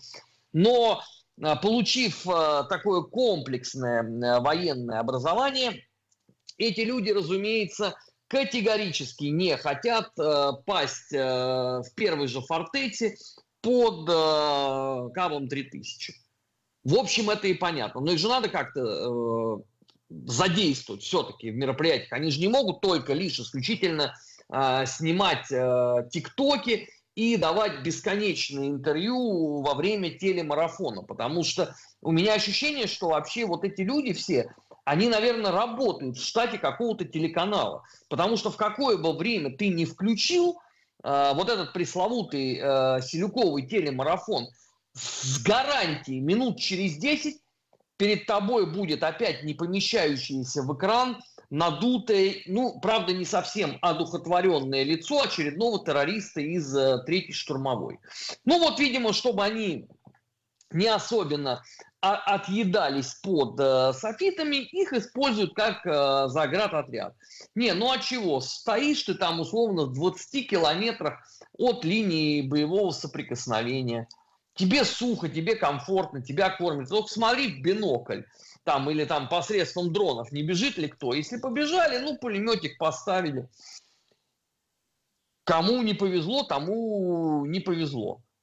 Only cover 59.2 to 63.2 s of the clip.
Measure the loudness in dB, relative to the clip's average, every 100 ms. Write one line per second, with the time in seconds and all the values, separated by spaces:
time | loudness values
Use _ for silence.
59.2 | 0 2 0 0 -2 -4 -8 -20 -20 -20
60.2 | _ _ _ _ _ 0 2 2 2 0
61.2 | 2 0 -2 -4 -6 -20 -20 _ 0 2
62.2 | 2 0 0 0 2 2 2 0 -4 -6